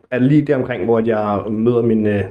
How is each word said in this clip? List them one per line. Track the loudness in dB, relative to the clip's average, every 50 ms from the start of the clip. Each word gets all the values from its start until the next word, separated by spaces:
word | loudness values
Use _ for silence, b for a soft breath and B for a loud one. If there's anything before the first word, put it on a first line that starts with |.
| _ _
er | -2 0
lige | 2 2 4 2 2
der | 2 0
omkring, | -2 -2 -4 -6 -4 -2
hvor | 0 0 2
jeg | 2 0 -2 -2 -2 -2 -2 -4 -4 -4
møder | -4 0 0 2 2 2 2
min, | 2 2 2 2
øh, | 0 0 0 -2 -4